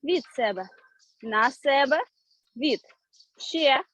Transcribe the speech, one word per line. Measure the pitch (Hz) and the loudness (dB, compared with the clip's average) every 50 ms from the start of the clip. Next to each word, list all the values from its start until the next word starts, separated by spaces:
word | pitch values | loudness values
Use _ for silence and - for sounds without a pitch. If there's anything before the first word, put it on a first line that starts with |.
| - | -2
Від | 285 359 349 233 | -2 -2 -2 -2
себе. | - - - 240 214 196 185 185 185 - _ _ _ _ _ _ _ _ _ | -6 -6 -4 -4 -4 -4 -6 -10 -14 -16 _ _ _ _ _ _ _ _ _
На | - 226 214 214 220 247 | -10 -4 0 0 0 0
себе. | 262 - - 294 269 277 285 262 294 330 494 _ _ _ _ _ _ _ _ _ _ | -2 -2 0 2 4 4 4 2 2 -2 -2 _ _ _ _ _ _ _ _ _ _
Від. | 233 262 311 240 - _ _ _ _ _ _ _ _ _ _ _ | -4 -2 -2 -2 -2 _ _ _ _ _ _ _ _ _ _ _
Ще. | _ - - - 330 320 277 262 262 381 _ | _ -16 -8 -4 0 2 2 2 2 -2 _